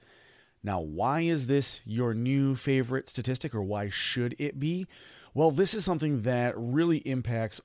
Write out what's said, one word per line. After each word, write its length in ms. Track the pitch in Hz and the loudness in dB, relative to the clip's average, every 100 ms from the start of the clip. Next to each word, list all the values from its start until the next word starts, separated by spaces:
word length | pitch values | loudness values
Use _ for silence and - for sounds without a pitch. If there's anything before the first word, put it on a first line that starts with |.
| _ - - - _ _ | _ -20 -20 -20 _ _
Now, 160 | 101 92 | -4 -4
why 420 | 78 78 117 151 | -4 -2 0 0
is 260 | 170 160 123 | 0 0 2
this 340 | 143 135 - | 2 0 -8
your 300 | 110 110 123 | -6 -2 0
new 420 | 110 123 139 139 131 | 0 0 2 2 0
favorite 540 | - 135 120 131 - | 0 0 0 -4 -4
statistic, 440 | - 117 127 160 | -6 -4 -4 -4
or 80 | 107 | -4
why 280 | 95 104 101 | -4 -4 -4
should 440 | - - 123 120 - | -4 -2 -2 -2 -2
it 220 | 143 135 | -6 -2
be? 260 | 151 180 190 - - - - | -2 -2 -6 -14 -20 -20 -8
Well, 180 | 131 160 | 4 4
this 220 | 139 190 | 6 2
is 100 | 226 | 2
something 380 | 180 165 151 135 | 0 0 2 2
that 320 | 110 123 123 - | 2 2 0 -2
really 440 | 120 139 170 160 | 0 2 4 2
impacts 600 | - 131 113 113 110 - | 0 -2 0 -2 -2 -6